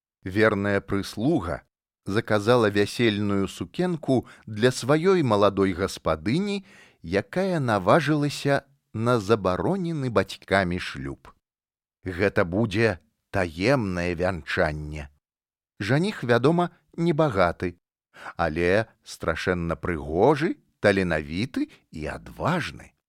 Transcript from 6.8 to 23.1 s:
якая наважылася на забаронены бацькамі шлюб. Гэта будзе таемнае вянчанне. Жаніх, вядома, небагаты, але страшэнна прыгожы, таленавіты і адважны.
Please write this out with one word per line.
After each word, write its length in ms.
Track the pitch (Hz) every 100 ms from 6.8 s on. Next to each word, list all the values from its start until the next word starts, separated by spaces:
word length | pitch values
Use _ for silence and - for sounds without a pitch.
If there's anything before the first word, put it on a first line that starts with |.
| - _
якая 560 | 82 95 - 175 196 175
наважылася 1040 | 127 104 90 147 139 156 147 - 143 139 - _ _
на 260 | 107 117 123
забаронены 920 | 95 113 92 90 92 196 170 160 131
бацькамі 680 | 101 95 - - 98 90 90
шлюб. 520 | - - 67 67 - _ _ _ _ _ _ _
Гэта 400 | 98 87 98 101
будзе 560 | 92 92 117 95 113 92 _ _ _
таемнае 840 | 101 90 78 104 139 101 90 87 85
вянчанне. 920 | 90 90 - - 85 76 76 76 73 _ _ _ _ _ _ -
Жаніх, 440 | 101 139 190 -
вядома, 520 | 120 117 127 170 175 - _ -
небагаты, 800 | 170 151 156 98 87 - 90 - _ _ _ - - -
але 560 | 82 78 87 98 113 _
страшэнна 760 | - - 82 82 - 87 85 80
прыгожы, 800 | 85 82 69 80 117 151 165 - _ _
таленавіты 880 | 107 98 92 78 73 82 127 - 294 - _
і 160 | 78 76 65
адважны. 720 | - - 90 175 95 69 - _ _